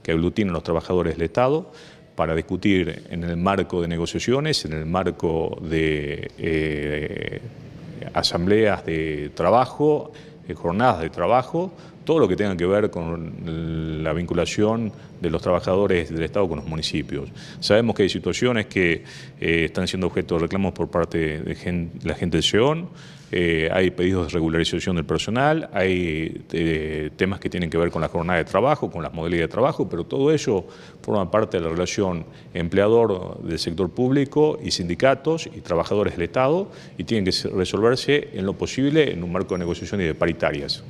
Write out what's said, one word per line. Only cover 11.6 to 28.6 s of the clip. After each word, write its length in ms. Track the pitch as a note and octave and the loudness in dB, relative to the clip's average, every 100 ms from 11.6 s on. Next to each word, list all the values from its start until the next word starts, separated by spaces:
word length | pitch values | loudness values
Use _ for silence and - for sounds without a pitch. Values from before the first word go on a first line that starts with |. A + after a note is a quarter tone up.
| F#3 - - - | -4 -8 -20 -12
todo 140 | - D#3+ | 0 4
lo 100 | A2 | 4
que 80 | F2+ | 4
tenga 200 | G#2 F2+ | 0 0
que 80 | F2 | 2
ver 240 | G2+ G#2 | 2 2
con 1120 | F2 E2 E2+ E2 - E2+ D#2+ E2 D#2+ D#2+ D#2 | -2 -4 -6 -8 -8 -6 -6 -4 -4 -4 -2
la 100 | D#2+ | -2
vinculación 800 | D#2+ F2 F2 D#2+ - G#2+ A2+ A2+ - - - | -2 0 0 0 2 2 2 -2 -8 -18 -6
de 100 | F2 | -2
los 100 | D#2+ | -2
trabajadores 720 | - F2 - F#2 G2+ F2+ D#2 | 2 2 2 2 4 2 0
del 140 | E2 | -2
Estado 220 | D#2+ G#2 F#2+ | -2 0 0
con 100 | D#2 | -2
los 80 | C#2 | -4
municipios. 640 | D#2+ D2+ D#2 C#2 C#2+ C2+ - - - | -4 -2 -4 -4 -6 -8 -14 -16 -8
Sabemos 340 | - G#2 A#2 | 4 6 6
que 80 | G#2 | 4
hay 60 | F#2+ | 2
situaciones 560 | F#2 F#2 E2+ B2 A#2 G2 | 2 -2 0 2 2 0
que, 380 | G2 F2 D#2+ - - - - | 2 2 2 -4 -18 -18 -6
eh, 240 | E2+ E2 D#2+ | 0 2 2
están 200 | - F2+ | 0 -2
siendo 220 | F#2 F2+ | 0 -2
objeto 260 | - E2+ | -2 0
de 80 | E2+ | 0
reclamos 300 | D#2+ F#2+ F#2+ | 0 0 -2
por 160 | - E2 | -2 -2
parte 500 | F2+ E2 E2+ D#2+ D#2 | 0 0 0 -2 -2
de 140 | - | -6
gen-, 380 | E2 - F2 E2+ F2+ | -6 -4 -4 -4 -6
la 100 | - | -6
gente 220 | D2+ F2+ E2 | -2 0 0
del 40 | |
seom, 440 | D#2+ G2+ C3 D#3 F3+ - - - - | 2 4 2 2 -6 -14 -20 -20 -4
eh, 360 | G2 F2 E2 D#2+ | 0 2 2 2
hay 200 | F#2 F#2 | 2 2
pedidos 340 | F2+ F2+ F#2+ E2 | 2 0 2 0
de 60 | |
regularización 640 | F2 D#2+ E2 E2 F2 F#2+ F2 | 0 0 2 0 0 -2 -2
del 80 | |
personal, 680 | D2 D#2+ - A2+ C#3+ D#3+ - | 0 -2 0 0 2 0 -2
hay, 680 | G2+ F#2+ F2+ F2 D#2 D#2+ - - | 0 2 2 0 -2 -4 -8 -6
eh, 580 | - E2 D#2 D#2 D#2 D#2 | 0 0 0 -2 -4 -6
temas 240 | - F#2+ F#2+ | 0 0 0
que 100 | - | -4
tienen 220 | F#2 E2+ | -2 -2
que 80 | E2 | 2
ver 140 | E2+ | 0
con 100 | D#2+ | 0
la 60 | D#2 | -2
jornada 300 | F2 E2 F2+ | -2 0 0
de 60 | |
trabajo, 460 | D2+ F#2+ | 2 2